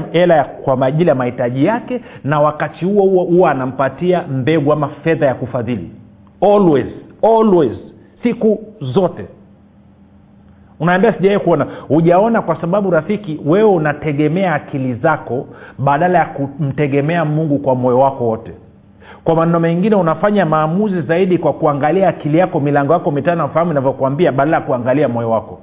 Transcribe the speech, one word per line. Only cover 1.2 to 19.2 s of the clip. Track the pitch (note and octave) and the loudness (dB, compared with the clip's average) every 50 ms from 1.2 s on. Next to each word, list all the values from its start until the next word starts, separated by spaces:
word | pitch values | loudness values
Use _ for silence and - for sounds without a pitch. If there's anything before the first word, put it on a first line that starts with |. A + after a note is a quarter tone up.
| B2+ B2 A#2+ C3 B2+ B2 B2 C3+ C#3 | 0 -4 -4 -4 -4 -4 -2 0 0
yake, | F#3 A3 A#3+ B3 - B3 A#3+ - - - - - | 0 0 -2 -4 -6 -10 -10 -10 -12 -18 -10 -6
na | C3+ D3+ D3+ | -2 0 2
wakati | D3 D3+ D3+ D3+ D#3 D3+ - - D#3+ | 2 0 0 -2 -6 -8 -6 -6 -4
huo | F#3 G#3 G#3 G3 | -2 2 2 2
huo | F#3+ F#3+ F3+ F3 | 4 2 2 0
huwa | D#3+ F3 F3+ F#3 E3 | 2 4 4 4 4
anampatia | D3 C3+ C3 C3 B2+ - C#3 C3+ - - F3 F3+ F3+ E3+ - C#3 | 2 0 -2 -6 -4 -2 -2 -2 -2 -4 -2 0 0 0 -2 -4
mbegu | C#3 C3+ B2+ C3+ D#3+ E3 C#3+ C#3 D3+ | -6 -4 0 0 0 2 2 0 0
ama | D3+ D3 C#3 | 0 -2 -4
fedha | D3 - - D#3+ E3 E3 D3+ | -6 -6 -2 -2 -2 0 0
ya | C#3 B2 | 0 0
kufadhili. | - - - - C3 A#2+ A#2+ B2 G#2 E2+ D#2+ - - - - - - - - - - | -2 -6 -8 -6 -6 -6 -4 -6 -6 -8 -10 -14 -18 -20 -20 -20 -20 -20 -20 -8 -2
Always, | - G3+ G3+ G#3 G3+ E3+ D3 C3 A#2 - - - - - - - - | 2 4 4 4 4 4 2 2 0 -2 -8 -14 -18 -20 -12 -2 0
always, | G#3 A3+ A3+ A3 A3 F#3+ F3 D3+ A#2 F#2+ - - - - - - - _ _ - | 2 4 4 4 4 4 4 4 2 -2 -6 -14 -18 -20 -20 -20 -20 _ _ -4
siku | A#3+ A#3 - - A3 G#3 G3+ - - - - | -4 -2 0 0 0 0 0 -4 -14 -16 -12
zote. | D3 B2+ B2 G3+ F#3 E3 - A#2 G2 E2 - - - - - - - _ _ _ - - - _ - - - - _ - _ - - - - - - - - - | -8 -4 -2 0 0 0 -2 -6 -14 -16 -16 -20 -20 -20 -20 -20 -20 _ _ _ -20 -20 -20 _ -20 -20 -20 -20 _ -20 _ -20 -20 -20 -20 -20 -20 -20 -10 -4
Unaambia, | D3 E3+ F3+ F#3 - A3+ - | 0 0 2 4 4 2 2
"Sijawahi | - E3+ G3 G#3 G3 | 2 2 2 2 2
kuona." | - E3+ E3+ D3 C3+ - - - - - | 2 2 2 2 0 -2 -6 -12 -4 0
Hujaona | C3 D#3+ E3 E3+ E3+ F3+ G3+ A#3 A#3 G#3 | 0 2 4 4 4 4 4 2 2 0
kwa | - - D#3+ - | 0 -2 -4 -4
sababu, | - E3+ F3 G3+ G3+ F#3+ | -4 -2 -2 0 0 0
rafiki, | F3 D#3 D3 - G#3+ G3+ G#3 - - - - | 0 0 0 -2 -4 -6 -4 -8 -10 -6 -2
wewe | C#3+ D#3+ G3+ A3 G#3+ | 0 2 4 4 4
unategemea | G3 F3 D#3 D3+ D3 D3 - D#3 D3 C#3 D3+ D3+ D3+ F#3 G3 F3+ D#3 | 4 2 2 0 -2 -2 -4 -4 -2 0 0 0 0 0 0 0 -2
akili | D3 - - - C#3+ C3 B2+ B2 | -2 -4 -6 -8 -6 -4 -4 -4
zako | G#2+ G#2 D#3+ D#3 D3+ - - A#2 C3 - - - - - - - - | -2 0 0 0 0 -4 -6 -6 -8 -8 -10 -14 -20 -20 -18 -10 -4
badala | C3 C#3+ C#3 C#3+ E3+ F3+ F3+ E3+ | 0 0 2 2 2 2 2 2
ya | D#3 | 0
kumtegemea | D3+ - - C#3 C#3 - - D#3 C3+ C3+ C3 D3+ C#3+ C3 C#3+ C#3 D3+ F3 F3 D#3+ | 0 -2 -6 -6 -6 -4 -4 -4 -4 -2 -2 -2 0 0 0 0 0 0 -2 0
Mungu | D3+ D3+ D3+ D#3+ D#3 C#3+ C3+ | 0 0 -2 0 0 0 -2
kwa | - C3+ C3 | 0 0 0
moyo | B2+ B2 B2+ B2 B2+ | 2 2 2 4 4
wako | C3+ C3+ C3+ - B2 A#2 | 4 2 2 0 -2 -2
wote. | A2 A2 - - E2 - - - - - - - - - - - - - | -2 -4 -6 -12 -18 -18 -20 -20 -20 -20 -20 -20 -20 -20 -20 -20 -18 -8